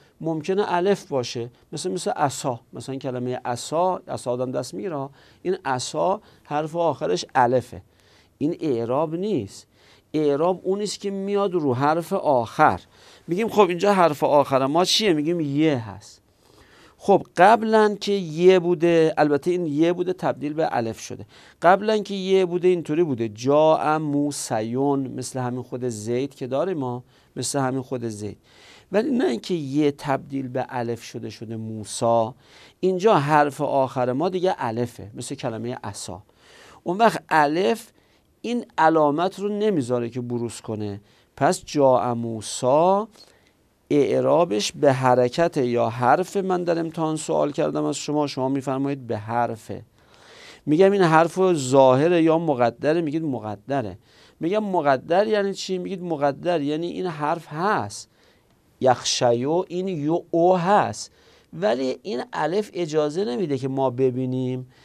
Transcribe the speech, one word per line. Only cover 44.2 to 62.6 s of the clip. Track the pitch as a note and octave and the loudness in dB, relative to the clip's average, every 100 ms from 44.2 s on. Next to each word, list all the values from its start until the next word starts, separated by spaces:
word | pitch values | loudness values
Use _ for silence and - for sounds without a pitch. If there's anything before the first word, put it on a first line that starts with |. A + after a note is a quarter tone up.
| B2+ D3 F3 G#3 G3 | 2 2 2 0 -4
به | - C#3+ | 2 2
حرکت | C3 C3 B2 B2 B2 E3+ D#3+ | 4 4 4 2 2 -2 0
یا | B2 A#2 A#2 | 0 0 -2
حرف، | A#2+ B2 D3+ F3+ G3+ | 0 2 2 2 -4
من | F#3+ F3+ | -2 -2
در | F3 E3+ | -2 -2
امتحان | E3 E3 D#3 D#3 | -4 -4 -4 -4
سوال | - D#3 D3 | -2 0 0
کردم | C#3+ D3+ D3 | 0 -2 -2
از | D3+ C#3+ | -4 -4
شما، | - D3 C#3+ | -4 -2 -2
شما | C#3 C3 | -2 -2
می‌فرمایید | C#3 C3 C3 C#3 C#3 A#2+ | -2 -4 -4 -4 -6 -6
به | G#2+ | -8
حرفه. | G#2+ A#2 A#2+ A2 - F#2+ G2+ _ _ _ - - - - - | -4 -2 -2 -4 -12 -14 -14 _ _ _ -20 -20 -20 -12 -2
می‌گم | D3+ G3 | 4 6
این | G3+ | 6
حرف | E3+ D#3+ E3 F3+ F#3 | 4 6 4 2 2
ظاهره | E3+ C3 C3+ C3 B2+ D#3+ F3+ | 2 4 6 8 6 4 4
یا | D#3+ D#3+ | 4 2
مقدره؟ | E3 B2+ A#2+ A#2 C#3+ E3 | 0 2 0 0 0 0
میگید | D#3+ D#3 | -2 -4
مقدره. | D#3+ A#2+ G#2+ G#2 A#2 C#3 G#2+ F2+ _ _ - _ | -4 -6 -6 -10 -6 -4 -4 -12 _ _ -20 _
می‌گم | E3 G#3 | -4 -2
مقدر | G#3 F3+ C#3+ C3 - E3+ A3 | 0 0 2 0 2 2 2
یعنی | G#3+ G3 | 0 0
چی؟ | F#3+ - F#3 | -4 -6 -6
میگید | F3+ F#3 | -6 -8
مقدر | F3 D#3 C#3+ D3 D#3 F3 | -6 0 0 0 -2 0
یعنی | C#3+ D#3 E3+ | 0 -4 -4
این | - F#3 | -6 -6
حرف | D3+ D3 E3 D#3 | -4 -4 -4 -6
هست، | D3+ F#3+ F#3+ G#2 - - _ _ _ _ _ _ _ | -4 -2 -2 -4 -10 -18 _ _ _ _ _ _ _
یخشیو | B2 B2+ - - B2 A#2+ C3+ E3 - | 2 2 0 0 2 2 0 -2 -2
این | F3 F#3+ | -6 -4
یو | F3 C#3+ E3+ - | -4 -2 -2 -2
او | E3+ F3 F#3 | 2 4 4
هست، | E3+ G3+ A#2 G#2+ - _ _ _ _ | 4 2 2 -4 -14 _ _ _ _
ولی | D#3+ G3+ A#3+ C4 B3+ | -4 -2 0 -2 -4
این | - A#3+ B3 | -6 -8 -6
الف | - D#3 F#3+ | -4 -2 -2